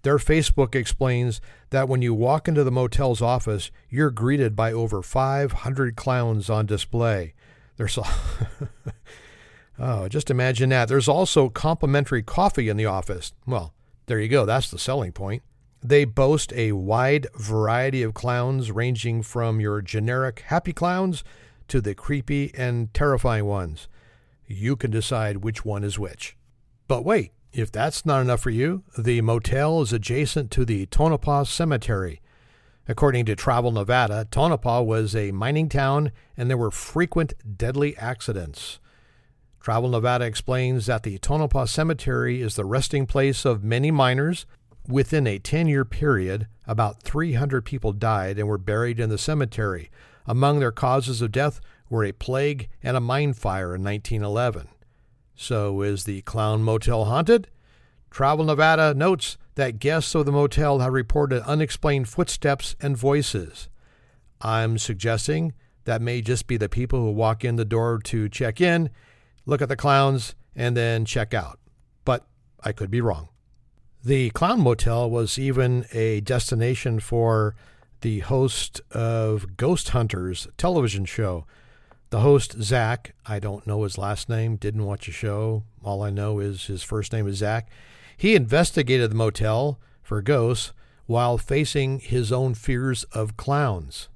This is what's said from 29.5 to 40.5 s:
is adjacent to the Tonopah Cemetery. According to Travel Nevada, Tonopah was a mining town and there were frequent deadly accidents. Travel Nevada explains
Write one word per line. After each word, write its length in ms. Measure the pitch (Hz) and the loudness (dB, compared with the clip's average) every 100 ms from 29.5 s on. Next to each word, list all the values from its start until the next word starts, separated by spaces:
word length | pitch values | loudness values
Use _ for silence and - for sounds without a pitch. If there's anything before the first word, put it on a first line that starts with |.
| 131 151 165 | 0 2 2
is 100 | 123 | 0
adjacent 600 | 113 104 127 143 156 120 | -2 -2 -2 0 -2 0
to 120 | - | 0
the 220 | 117 104 95 | 2 0 2
Tonopah 600 | - 160 151 - 147 139 | 4 4 2 2 0 0
Cemetery. 760 | - 165 131 - 101 92 78 - _ _ _ _ _ - | -2 0 0 0 -2 -4 -8 -20 _ _ _ _ _ -8
According 380 | 117 147 123 113 | 2 4 4 0
to 100 | 104 | 0
Travel 360 | - 123 120 | 0 2 2
Nevada, 540 | 110 101 127 113 104 110 | 0 2 2 2 -2 -2
Tonopah 540 | - 160 139 127 120 113 | 0 2 2 0 0 2
was 280 | 110 107 110 | 0 0 -2
a 160 | 101 | -2
mining 360 | 98 117 151 160 | -2 0 0 0
town 460 | 143 135 143 151 - _ - | 2 2 2 0 -4 _ -4
and 120 | 123 | -2
there 80 | 127 | 0
were 140 | 113 | 0
frequent 840 | - - 160 175 170 156 - 110 98 | -4 -4 -2 0 0 -2 -6 -12 -4
deadly 400 | 120 135 147 147 | -2 0 -2 -2
accidents. 840 | 113 120 - 95 82 71 - - - _ _ _ _ _ _ _ | -8 -6 -6 -6 -8 -12 -14 -16 -20 _ _ _ _ _ _ _
Travel 300 | - 113 127 | -4 0 2
Nevada 360 | 117 120 123 120 | 2 2 2 0
explains 600 | 107 - | -4 -2